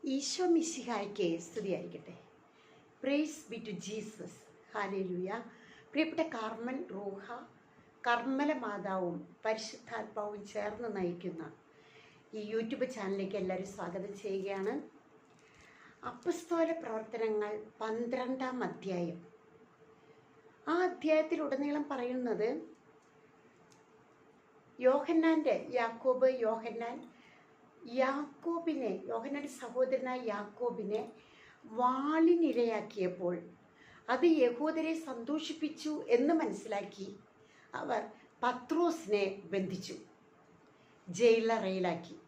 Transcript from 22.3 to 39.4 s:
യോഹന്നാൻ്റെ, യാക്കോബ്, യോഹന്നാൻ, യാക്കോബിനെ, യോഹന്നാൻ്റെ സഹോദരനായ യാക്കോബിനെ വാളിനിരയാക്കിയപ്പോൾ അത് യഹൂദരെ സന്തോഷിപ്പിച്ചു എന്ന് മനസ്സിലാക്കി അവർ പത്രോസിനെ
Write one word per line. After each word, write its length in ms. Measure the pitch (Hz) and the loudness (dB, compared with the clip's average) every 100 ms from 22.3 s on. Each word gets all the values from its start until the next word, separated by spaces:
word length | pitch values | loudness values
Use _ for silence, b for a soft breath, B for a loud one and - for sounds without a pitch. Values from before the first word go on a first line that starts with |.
| 190 220 294 330 - - - _ - - - - - - - - - - - - - _ - - - 247 | 0 0 -2 -6 -18 -20 -20 _ -20 -20 -20 -20 -20 -20 -20 -20 -20 -20 -20 -20 -20 _ -20 -20 4 6
യോഹന്നാൻ്റെ, 680 | 277 - 330 330 320 294 196 - 247 | 6 4 6 6 6 6 2 2 0
യാക്കോബ്, 480 | 226 226 262 254 262 262 220 | 0 0 2 6 6 6 2
യോഹന്നാൻ, 500 | 220 226 214 233 247 - B B B B B - - 247 240 | 0 -2 -6 -6 -8 -12 B B B B B -20 -20 -8 0
യാക്കോബിനെ, 960 | 262 277 294 - 339 339 339 285 240 185 - | 2 2 -4 -6 -4 -2 0 -2 -2 -4 -4
യോഹന്നാൻ്റെ 400 | 233 254 285 277 - | -4 -2 -6 -6 -10
സഹോദരനായ 640 | 240 240 254 262 254 254 240 | -8 0 2 2 0 -4 -4
യാക്കോബിനെ 720 | 202 202 - 247 190 196 214 240 B B B B B - 220 | -4 -6 -4 -4 -2 -4 -2 -4 B B B B B -12 0
വാളിനിരയാക്കിയപ്പോൾ 1600 | 247 262 285 320 330 339 320 240 233 214 - - 180 175 180 175 - - - B B B - | 2 2 2 6 6 6 4 4 2 2 -4 -2 -2 0 -2 -2 -6 -18 -20 B B B -2
അത് 120 | 254 349 311 | 4 6 8
യഹൂദരെ 500 | 247 233 302 320 320 320 | 6 4 0 0 0 -2
സന്തോഷിപ്പിച്ചു 880 | - 247 233 302 - 311 302 - 302 302 - 240 | -4 -8 -2 -4 -2 -4 -4 -4 -6 -4 4 6
എന്ന് 180 | 277 320 | 6 4
മനസ്സിലാക്കി 680 | 226 196 - 202 196 - 190 202 - - B B B 247 | 2 -2 -4 -4 -4 -10 -12 -12 -20 -20 B B B -8
അവർ 200 | - 226 202 B B _ | -2 -2 -2 B B _
പത്രോസിനെ 800 | 247 247 - 320 349 320 185 208 196 190 | 0 0 -2 2 4 2 0 2 2 -2